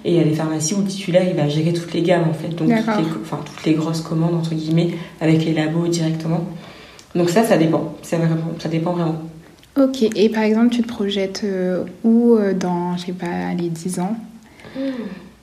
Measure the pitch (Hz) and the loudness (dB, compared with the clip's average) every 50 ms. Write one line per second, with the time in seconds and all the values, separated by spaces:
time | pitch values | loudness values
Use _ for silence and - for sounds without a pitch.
0 | - - 175 165 160 156 156 160 160 156 156 156 156 - 214 196 190 - - - | 0 2 2 4 4 2 2 0 -2 -2 -4 -2 -2 -2 -2 -2 -2 -2 -4 -6
1 | - - 165 185 185 180 165 151 147 147 147 156 156 170 170 170 - - - 175 | -4 2 2 2 4 4 0 0 0 0 0 2 0 0 0 -2 -4 -4 -4 -2
2 | 160 175 180 170 165 160 - - - 170 165 - 156 196 233 220 214 226 214 180 | 2 2 2 2 2 0 -2 -2 -6 -8 -6 -2 0 2 2 2 2 0 0 0
3 | 165 160 160 156 - - - 147 151 - - - - 160 156 156 156 160 165 - | 0 -2 -2 -6 -6 -8 -8 -8 -8 -10 -14 -6 0 0 0 2 0 -2 -4 -4
4 | - - 165 160 165 170 170 165 165 - 160 160 156 156 160 165 175 175 - - | -4 -4 -2 0 0 0 0 0 -2 -2 -4 -4 -2 0 2 2 2 2 -2 -4
5 | - - - - 165 160 160 156 156 160 156 151 156 156 160 170 170 170 170 165 | -10 -14 -10 -2 2 4 4 4 4 2 0 0 0 0 0 0 0 0 0 0
6 | 160 160 160 160 - 160 165 165 - - - - - - - - - - - - | 0 0 -2 -2 -2 -2 -2 -2 -2 -6 -10 -14 -16 -18 -20 -20 -20 -20 -20 -20
7 | - - - 175 175 170 170 226 226 - 190 160 160 160 160 147 147 - - - | -20 -6 -2 0 0 2 4 2 4 4 4 4 4 4 2 0 0 -4 -10 -12
8 | - - - 170 165 165 165 160 160 165 - - - 165 160 165 165 175 175 175 | -8 -4 -2 0 2 2 0 0 -2 -4 -6 -6 -6 -4 -2 -2 -2 -2 -2 -2
9 | 170 160 160 160 160 - - - - - - - - - _ 277 269 262 262 - | -2 -2 -2 -4 -6 -12 -16 -18 -20 -20 -20 -20 -20 -6 _ 2 2 2 4 2
10 | 226 214 - - 196 220 214 220 220 214 214 220 233 247 240 240 226 - - - | 0 0 4 4 2 2 4 2 2 2 4 4 4 4 4 2 -2 -2 -2 -4
11 | 208 196 196 196 196 190 190 - - 202 190 185 185 180 185 175 - 180 - - | -2 -2 0 -2 -2 -2 -4 -4 -4 -4 -2 -2 0 0 0 -2 -4 -6 -10 -2
12 | - 233 226 233 240 233 233 220 202 196 185 185 - 180 180 175 175 180 175 175 | 2 4 4 6 6 6 6 6 6 2 0 0 0 0 0 0 -2 -2 -4 -4
13 | - 190 180 180 180 175 180 180 180 180 180 175 175 170 165 - - 185 180 175 | -6 -8 -8 -6 -6 -6 -4 -4 -4 -4 -2 -2 -2 -2 -4 -4 -6 -6 -4 -4
14 | 180 190 226 226 - - - - - - - - - - - 262 269 269 262 240 | -2 -4 -4 -6 -8 -14 -18 -20 -20 -20 -20 -20 -20 -14 -8 -6 -6 -4 -4 -6
15 | 214 196 185 185 - - - - | -8 -10 -10 -14 -18 -20 -20 -20